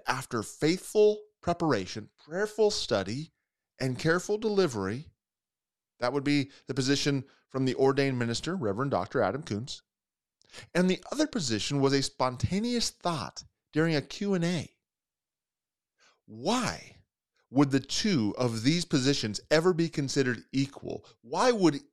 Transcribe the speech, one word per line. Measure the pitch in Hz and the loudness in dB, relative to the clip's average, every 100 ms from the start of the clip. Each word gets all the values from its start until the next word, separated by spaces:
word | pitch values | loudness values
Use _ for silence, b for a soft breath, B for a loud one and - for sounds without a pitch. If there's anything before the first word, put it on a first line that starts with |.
| - | -4
after | 127 - 117 | -4 -2 -6
faithful | 101 - 151 185 - 214 214 214 - _ | -6 -2 0 0 -2 4 4 2 -8 _
preparation, | - 175 165 110 90 110 110 _ | -4 -2 0 0 -2 -10 -14 _
prayerful | - 175 208 - 208 | -10 -6 -4 2 2
study, | - - 104 95 127 160 _ _ _ _ - | 2 0 0 0 -6 -10 _ _ _ _ -6
and | 131 123 | -6 -2
careful | 160 175 196 208 | 0 0 0 -2
delivery, | 220 196 175 110 95 123 - _ _ _ _ _ _ _ _ - | 0 2 2 0 -4 -4 -10 _ _ _ _ _ _ _ _ -4
that | 123 | -2
would | 139 | 0
be | 139 143 135 B - | 2 0 0 B -8
the | |
position | 127 127 139 147 139 - b b | -4 0 0 2 -2 -4 b b
from | 131 | -2
the | 131 | -2
ordained | - 135 139 139 127 | 4 4 4 0 0
minister, | 117 113 156 | -2 -4 -4
Reverend | 185 110 98 139 | -4 -2 -2 0
Doctor | 95 90 127 | -2 -2 0
Adam | 98 131 | 0 0
Koontz, | - 104 131 - _ _ _ _ _ _ B B B | -6 -6 -6 -12 _ _ _ _ _ _ B B B
and | - 185 | 0 2
the | 185 - | 0 -4
other | 254 311 | -2 0
position | 240 131 107 - 143 | 0 -2 -2 -2 2
was | 135 | 2
a | 139 | 2
spontaneous | 135 - 127 127 - 190 240 240 - | 0 -2 -2 -2 -2 -2 -2 -2 -4
thought | - 175 156 76 - - _ _ | -4 -6 -4 -6 -12 -20 _ _
during | 151 165 151 | 0 2 2
a | |
Q | - - 202 | -2 -6 -2
and | 185 | 0
A. | 170 170 - _ _ _ _ _ _ _ _ _ _ _ _ _ b b _ | 0 -2 -6 _ _ _ _ _ _ _ _ _ _ _ _ _ b b _
Why | 110 151 247 175 80 - - _ _ _ _ _ | -6 -2 0 0 -4 -12 -20 _ _ _ _ _
would | 127 143 | 2 4
the | 135 | 4
two | - - 214 156 104 110 | 0 -2 2 2 0 0
of | 123 113 | -2 0
these | 123 170 170 | 0 0 0
positions | 135 131 139 107 101 - | 0 2 0 -2 -6 0
ever | 156 180 | 2 4
be | 170 165 | 2 -2
considered | - 139 143 127 123 - | -2 -2 0 0 -2 -4
equal? | 135 139 - - 50 b b | -4 -4 -6 -10 -10 b b
Why | 113 165 254 | -8 2 2
would | 226 170 139 - | 6 4 4 -10